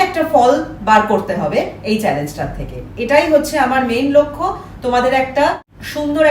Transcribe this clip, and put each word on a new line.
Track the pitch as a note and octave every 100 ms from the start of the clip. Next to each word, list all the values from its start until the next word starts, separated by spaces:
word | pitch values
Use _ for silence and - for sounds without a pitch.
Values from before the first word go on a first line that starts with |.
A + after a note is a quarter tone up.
| F#4
একটা | E4 D#4
ফল | C#4+ B3 D4 - - G#3
বার | G#3+ G#3
করতে | G#3 - F3
হবে | D3+ A3+ - - -
এই | A3
চ্যালেঞ্জটার | G3+ D3 D3 - C#3 -
থেকে। | C3 B2+ - -
এটাই | A#3+ C#4+ D#4+
হচ্ছে | D4+ D4+ D4+ B3
আমার | C4 B3
মেইন | A#3 C#4 C#4+
লক্ষ্য, | D4 - F4+ F#4+ - -
তোমাদের | B3+ B3 B3+ C4
একটা | C4 - D4+ - - - -
সুন্দর | D4 D4 D4 D#4